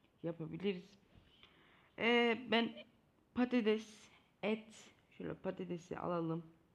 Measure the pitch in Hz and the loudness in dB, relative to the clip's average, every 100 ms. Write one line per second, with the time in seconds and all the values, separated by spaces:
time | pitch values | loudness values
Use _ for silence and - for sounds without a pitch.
0 | _ _ 165 165 160 160 196 180 175 - | _ _ -8 -6 -8 -4 -2 -2 -6 -20
1 | _ - - _ - - - - _ - | _ -20 -20 _ -20 -20 -20 -20 _ -2
2 | 220 240 240 226 254 220 226 - - _ | 4 6 6 2 2 2 2 -4 -18 _
3 | _ _ _ - 247 247 214 214 220 - | _ _ _ -2 2 2 4 2 0 -18
4 | - - _ _ 196 220 - - - - | -20 -20 _ _ -2 -2 -6 -20 -20 -20
5 | _ - 170 160 185 185 185 175 - - | _ -12 -10 -8 -6 -6 -6 -8 -8 -6
6 | - 175 165 165 165 - _ | -2 -2 -2 -4 -6 -18 _